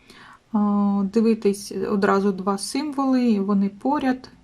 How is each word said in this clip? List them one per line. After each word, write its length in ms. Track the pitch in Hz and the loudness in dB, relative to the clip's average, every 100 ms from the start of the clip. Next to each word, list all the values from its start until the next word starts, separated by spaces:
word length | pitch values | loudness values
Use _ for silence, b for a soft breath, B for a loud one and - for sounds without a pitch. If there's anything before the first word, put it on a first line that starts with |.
| B B B B _ | B B B B _
е, 40 | 214 208 202 202 202 196 | -2 0 2 0 0 0
дивитись 600 | 226 226 220 202 202 - 196 190 | 2 2 2 0 -2 -6 -8 -4
одразу 420 | 208 196 196 196 | 0 2 2 0
два 260 | 185 190 196 | -2 -2 -4
символи, 720 | - 269 302 277 269 254 247 | -4 -6 -4 -2 0 2 2
і 100 | 208 | 2
вони 280 | 196 202 196 | 2 2 0
поряд 600 | - 254 294 269 254 - - | -2 -2 0 0 -2 -6 -20